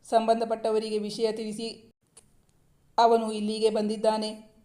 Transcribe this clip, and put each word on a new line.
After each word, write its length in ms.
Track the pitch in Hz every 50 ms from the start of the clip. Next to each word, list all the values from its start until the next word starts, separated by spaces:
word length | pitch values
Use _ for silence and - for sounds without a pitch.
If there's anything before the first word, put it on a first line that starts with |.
| _ -
ಸಂಬಂಧಪಟ್ಟವರಿಗೆ 880 | 254 226 220 220 226 233 233 226 226 220 - 226 220 220 220 220 214 214
ವಿಷಯ 340 | 208 208 208 233 226 220
ತಿಳಿಸಿ 580 | 214 220 220 214 208 214 233 226 - - - - _ _ _ _ _ - _ _ _ _ _ _ _ _ _ _ _ _ _ _ _ -
ಅವನು 340 | 233 233 233 226 226 220
ಇಲ್ಲಿಗೆ 380 | 220 214 208 208 220 220 220 220
ಬಂದಿದ್ದಾನೆ. 840 | 208 214 214 208 220 214 214 220 214 220 214 214 214 - - - _ _